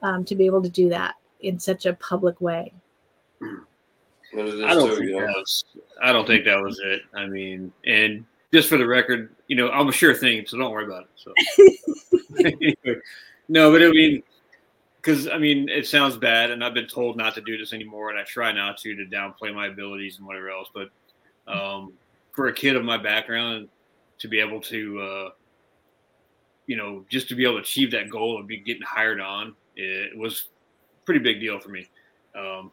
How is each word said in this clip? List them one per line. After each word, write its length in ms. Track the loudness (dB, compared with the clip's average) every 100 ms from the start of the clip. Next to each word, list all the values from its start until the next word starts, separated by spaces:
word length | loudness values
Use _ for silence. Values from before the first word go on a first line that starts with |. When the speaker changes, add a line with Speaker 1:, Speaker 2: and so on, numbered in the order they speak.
Speaker 1:
um, 220 | -4 -4
to 100 | -2
be 120 | 2 4
able 160 | 4
to 60 | 2
do 200 | 2 2
that 260 | 2 -4 -8 _ _
in 180 | -6 -4
such 260 | -4 -2 -2
a 60 |
public 460 | -4 -4 -2 -2 -2
way. 320 | -2 -4 -6 -16 _ _ _ _ _ _
Speaker 2:
And 200 | -14 -14 -18 _ _ _ _ _ _
it 220 | -8 -6
is 100 | -2
Speaker 3:
I 100 | 2
don't 140 | 4 4
Speaker 2:
too, 80 | 2
Speaker 3:
think 120 | -2
Speaker 2:
you 100 | -4
know. 60 | -4
Speaker 3:
that 100 | -4
was, 280 | -6 -8 -8 -18 -20 -2
I 100 | 0
don't 140 | 2 2
think 180 | 2 4
that 140 | 0
was 200 | 0 -6
it. 200 | -6 -6 -8
I 120 | -12 -10
mean, 440 | -8 -10 -12 -14 -8 0
and 380 | 2 2 -2 -12 _ _
just 140 | 4 6
for 80 | 4
the 80 | 4
record, 480 | 2 2 -2 -4 _ -4
you 80 | 0
know, 120 | 2
I'm 200 | 2 2
a 40 |
sure 220 | 6 4
thing, 320 | 6 2 0 -4
so 100 | -6
don't 140 | -6
worry 140 | -6 -8
about 160 | -12
it. 60 | -16 _
So. 180 | -4 -2 4 10 10 10 -2 -12 -2 -2 0 0 2 2 0 0 -4 -6 -8
<laughs> 400 | -20 -20 _ 2
No, 220 | 8 10
but 120 | 10
I 80 | 8
mean, 320 | 8 6 2 -6 _ _ _ _ _ _ _
'cause, 260 | -2 0 -2
I 80 | 0
mean, 320 | 2 2 0
it 180 | -4 0
sounds 300 | 2 2 0
bad, 340 | 2 2 0
and 140 | -2
I've 80 | -6
been 140 | -6 -6
told 320 | -6 -4 -4
not 160 | -6
to 80 | -6
do 160 | -10 -10
this 160 | -10
anymore, 340 | -14 -14 -12 -8
and 100 | -8
I 40 |
try 300 | -8 -4 -4
not 260 | -2 -6 -8
to, 180 | -12 -12
to 80 |
downplay 500 | -10 -10 -10 -10 -12
my 120 | -10 -10
abilities 500 | -10 -12 -12 -14 -16
and 100 | -16
whatever 220 | -14 -12
else. 220 | -14 -14
But, 160 | -16 -16 _ _ _ _ _ -12
um, 460 | -8 -8 -10 -14 -20 _ _ _
for 160 | -4 -4
a 40 |
kid 220 | -2 0 0
of 80 |
my 120 | -2 -4
background, 720 | -2 -2 -2 -4 -4 -8 -12 _ _ _ _ -18
to 80 | -4
be 120 | -2
able 200 | -2 -6
to, 380 | -10 -10 -10 -10
uh, 300 | -10 -10 -12 -18 _ _ _ _ _ _ _ _ _ _ _ _ -10
you 100 | -8
know, 280 | -8 -12 -8
just 180 | -8 -6
to 60 |
be 100 | -2
able 120 | 0 0
to 40 |
achieve 300 | -4 -2 0
that 180 | -2 -6
goal 320 | -6 -4 -6
of 60 | -10
be, 100 | -12
getting 260 | -10 -10
hired 380 | -8 -4 -2 -4
on, 340 | -8 -10 -12 -16 _ -12
it 400 | -8 -8 -10 -8
was 320 | -8 -8 -12 _ _ _ _ _
a 20 |
pretty 160 | 0 2
big 200 | 2 -2
deal 180 | -6 -8
for 80 | -12
me. 180 | -18 -20 _ _ _ _
Um, 380 | -14 -12 -12 -16